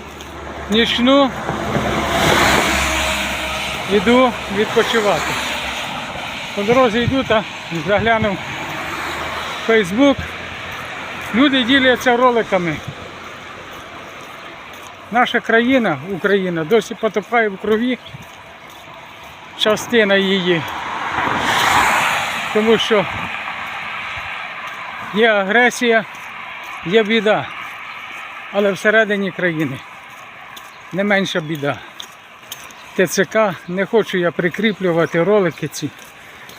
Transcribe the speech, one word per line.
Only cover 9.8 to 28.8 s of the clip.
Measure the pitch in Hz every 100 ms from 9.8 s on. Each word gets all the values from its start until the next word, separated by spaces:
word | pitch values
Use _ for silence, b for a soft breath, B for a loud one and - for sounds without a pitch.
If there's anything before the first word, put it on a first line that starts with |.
| 180 208 277 269 - - - - - - - - - - -
Люди | 208 285 262
діляться | 226 277 254 247 254 240
роликами. | 247 233 208 190 175 151 - - - - - - - - - - - - - - - - - - - - - - -
Наша | 226 240 233
країна, | - 226 240 269 214 139 160
Україна, | 190 196 196 185 170
досі | 156 220 -
потопає | 208 220 214 185 240 214
в | 190
крові | 208 214 247 247 - - - - - - - - - - - - - - - -
частина | 214 214 - 240 208 196
її. | 196 196 180 170 127 - - - - - - - - - - - - - - - - - -
Тому | 214 220 220
що | - 214 180 - - - - - - - - - - - - - - - - - - - -
є | 196 226
агресія, | 208 190 220 247 - 240 226 196 - - - - - - - 165
є | 214
біда. | 208 226 208 180 123 - - - - - - - - - -
Але | 196 208
всередині | 185